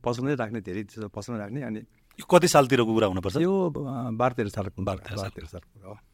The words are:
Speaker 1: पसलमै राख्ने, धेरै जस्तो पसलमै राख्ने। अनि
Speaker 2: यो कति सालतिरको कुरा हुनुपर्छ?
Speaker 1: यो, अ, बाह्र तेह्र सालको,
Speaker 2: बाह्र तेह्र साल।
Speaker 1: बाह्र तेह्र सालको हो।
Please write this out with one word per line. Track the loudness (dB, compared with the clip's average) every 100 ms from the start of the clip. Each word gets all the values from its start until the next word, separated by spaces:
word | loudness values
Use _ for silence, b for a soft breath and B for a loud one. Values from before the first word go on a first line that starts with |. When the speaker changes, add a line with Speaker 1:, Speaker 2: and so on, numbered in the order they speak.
Speaker 1:
पसलमै | -4 -2 -2 -2
राख्ने, | -2 -6
धेरै | -6 -8
जस्तो | -8 -10 -12
पसलमै | -10 -8 -8
राख्ने। | -8 -8
अनि | -6 -8
Speaker 2:
यो | -10 _ _ -18 4
कति | 6 8
सालतिरको | 6 6 6 4
कुरा | 4 4
हुनुपर्छ? | 2 -2 0
Speaker 1:
यो, | 2 2 0
अ, | -4 -6 -6 -6
बाह्र | 0 0
तेह्र | 0 -4
सालको, | -4 -6 -6
Speaker 2:
बाह्र | -6 -6
तेह्र | -6
साल। | -8
Speaker 1:
बाह्र | -8
तेह्र | -10 -16
सालको | -16 -20 _ -20
हो। | -20 _